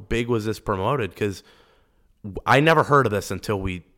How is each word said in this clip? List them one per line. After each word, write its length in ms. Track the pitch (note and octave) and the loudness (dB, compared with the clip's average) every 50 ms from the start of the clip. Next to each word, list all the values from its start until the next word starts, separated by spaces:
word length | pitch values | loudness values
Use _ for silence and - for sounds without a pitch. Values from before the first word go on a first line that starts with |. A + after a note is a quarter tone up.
| G2+ - | -8 -4
big 200 | A#2 A#2 A#2+ A#2 | -4 -2 0 0
was 160 | A#2+ A2+ G#2 | -2 -2 -2
this 160 | A2 G#2+ - | -4 -6 -6
promoted? 540 | - - G#2+ F#2 F#2 A2 C#3+ C3+ A2 F2+ - | -4 -4 -4 -2 0 -2 -2 -2 -4 -6 -4
'Cause 260 | - G#2+ G#2 F#2 - - _ _ _ _ _ _ _ _ _ _ _ _ _ _ _ - G#2 F#2 - - | -4 -4 -4 -4 -6 -12 _ _ _ _ _ _ _ _ _ _ _ _ _ _ _ -16 -14 -12 -6 0
I 160 | - A#2 C3+ | 2 2 4
never 240 | D3+ E3 E3 D#3 B2+ | 6 6 4 4 4
heard 220 | - C#3+ C#3 C3 | 4 4 4 4
of 60 | A2 G#2 | 2 0
this 180 | G2+ - - | -2 -4 -4
until 300 | G2+ F2+ - - G#2+ G2 | -6 -6 -4 -4 -4 -2
we 240 | F#2+ F#2+ F#2 F2 - _ _ | -2 -4 -6 -6 -10 _ _